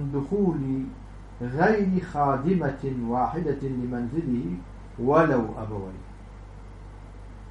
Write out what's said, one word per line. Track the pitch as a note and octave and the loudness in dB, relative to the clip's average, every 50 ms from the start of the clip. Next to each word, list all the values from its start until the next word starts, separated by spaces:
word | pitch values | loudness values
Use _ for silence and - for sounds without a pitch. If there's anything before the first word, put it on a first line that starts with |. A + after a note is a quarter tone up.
| C#3+ C#3 C#3+ | -4 -2 -2
دخول | C#3 C#3 - G3 G#3 G3 F3+ D3+ C#3 C3+ C3+ C3 C3 C3 - - - - - - - - - - - | -2 0 0 2 4 4 4 4 2 0 0 0 -2 -2 -4 -8 -12 -14 -16 -16 -16 -16 -16 -10 -6
غير | A#2+ B2 C3 D3+ F3+ A3 A3 G#3 G3 F#3+ F#3 F3 - - | -6 -2 2 4 6 6 6 6 4 4 2 2 0 -2
خادمة | - D3 D3 C#3 C#3 B2+ C#3 F3 F#3+ E3+ D3 C#3 C3+ - C#3+ C3+ C3 B2 A#2 | 0 2 4 4 4 2 4 4 4 4 2 0 -2 -2 -4 -4 -2 -2 0
واحدة | A2+ A#2+ B2 B2 - D#3 E3 E3 D3 C3+ - C3+ | 0 2 2 2 2 0 0 0 0 0 0 -2
لمنزله | C3+ C3 B2 B2 B2 B2 A#2+ A#2+ A2+ C#3 E3 D3+ C3 A#2+ A#2 D#3 F3 F3+ F3 - - - - - - - - | -2 -2 -2 -2 -2 -2 -2 -2 -2 -2 -2 0 2 0 0 0 -2 -4 -6 -8 -12 -14 -14 -14 -14 -6 0
ولو | A#2 C3 D3+ D#3+ E3 D3+ C3 A#2+ A2 G#2 - A#2 A2 | 2 6 8 8 8 8 6 2 2 0 -4 -6 -6
أبويه. | G#2 A2 G2 F#2+ F#2 F#2 F#2 - - - - - - - - - - - - - - - - - - - - - - - - - - - - - - | -6 -6 -6 -6 -6 -10 -12 -14 -14 -16 -16 -16 -16 -16 -16 -16 -16 -16 -16 -16 -16 -16 -16 -16 -16 -16 -16 -16 -16 -14 -14 -14 -14 -14 -14 -14 -10